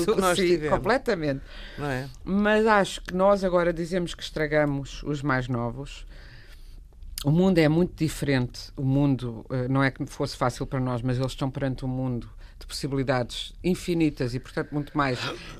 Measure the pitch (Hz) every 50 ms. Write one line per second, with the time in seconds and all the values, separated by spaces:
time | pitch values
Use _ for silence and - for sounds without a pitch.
0 | 170 185 220 180 190 185 175 165 190 175 175 165 151 151 185 180 123 190 226 269
1 | 262 - 214 180 156 151 135 135 - - - - - - - - 143 147 135 127
2 | 135 139 127 - - - 185 202 208 208 214 214 220 226 214 202 190 - - -
3 | - - 180 185 185 196 202 202 185 185 175 180 175 170 175 160 175 156 175 185
4 | 175 160 - - - - - 156 156 147 151 151 151 143 143 139 139 127 - -
5 | - - 147 143 135 143 131 131 127 123 127 120 120 120 117 127 139 139 - -
6 | - - - - - - - - - - - - - - - - - - - -
7 | - - - - - 143 151 170 185 190 190 165 160 147 156 165 180 175 - -
8 | 156 151 - - - 143 139 127 123 120 - - - - - - 143 131 135 139
9 | 143 143 135 123 127 120 117 110 - - 135 131 123 123 135 135 139 135 127 -
10 | 143 131 - - 143 131 - - 139 123 - - 143 127 - 135 127 127 123 120
11 | 113 131 123 123 135 127 - - 147 135 131 143 139 135 131 127 - 131 127 131
12 | 131 131 127 117 113 113 - - - - - - - - - - - 143 135 139
13 | 135 120 139 127 120 117 - - - - - - - 175 185 - - - 175 165
14 | 165 151 147 - 139 120 117 127 - - - 170 147 - 143 147 143 - - 156
15 | 143 135 131 120 113 139 - - - - - -